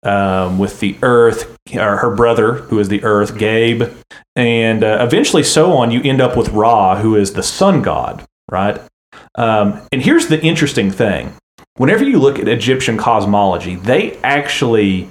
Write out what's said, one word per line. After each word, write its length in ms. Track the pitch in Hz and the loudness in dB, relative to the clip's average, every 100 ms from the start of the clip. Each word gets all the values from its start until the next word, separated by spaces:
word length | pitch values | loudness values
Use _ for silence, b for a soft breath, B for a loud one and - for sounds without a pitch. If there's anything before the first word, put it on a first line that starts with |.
um, 560 | - 101 98 95 92 92 | -2 -2 0 -2 -2 -2
with 220 | 98 - | -4 -4
the 160 | 101 98 | -6 -2
earth, 560 | 131 120 117 - - - - | 2 4 4 2 -8 -16 -12
or 220 | - 104 101 | -4 -2 0
her 160 | 120 | -2
brother, 400 | 104 117 117 110 | 0 0 2 0
who 240 | 131 - 110 | -2 -4 -2
is 100 | 98 | 0
the 120 | 101 | -2
earth, 360 | 107 104 101 107 | 0 0 0 -2
Gabe. 460 | 107 113 117 117 117 - _ B _ - | -2 2 0 0 -4 -6 _ B _ -2
And, 480 | 120 117 113 110 | 0 2 0 2
uh, 140 | 110 107 | 0 0
eventually 420 | 123 175 294 175 | 0 0 2 0
so 300 | - - 170 | 0 2 2
on, 180 | 151 117 | 2 2
you 120 | 117 | 0
end 160 | 139 135 | 0 0
up 160 | 127 - | 0 0
with 140 | - | -2
Ra, 460 | 104 110 117 95 95 | 2 2 4 2 2
who 200 | 110 107 | 2 2
is 160 | 98 | 0
the 100 | 90 | -4
sun 380 | - - 190 170 | -8 0 2 2
god, 440 | 92 76 60 53 - _ - | 0 -4 -6 -10 -18 _ -8
right? 280 | 92 98 - - _ _ B B - | -4 -4 -4 -14 _ _ B B -4
Um, 440 | 117 110 101 101 - | 0 2 0 -2 -6
and 120 | 131 | -2
here's 240 | 147 330 320 | 2 2 2
the 120 | 156 | 0
interesting 480 | 160 156 143 127 101 | 0 0 -2 0 -2
thing. 420 | 95 113 82 - - _ _ _ - | 0 -2 -2 -8 -16 _ _ _ -2
Whenever 260 | 131 220 | 0 2
you 140 | 277 226 | 2 4
look 200 | 135 131 | 2 0
at 80 | - | -2
Egyptian 520 | 120 113 127 - 110 | -2 0 -2 -2 -2
cosmology, 800 | - 113 98 101 98 87 92 90 | 0 0 2 2 2 0 -6 -8
they 420 | 98 139 220 - | 0 0 0 -4
actually 880 | - 143 143 - 123 113 101 95 90 | -2 -2 -2 -2 0 2 2 0 -6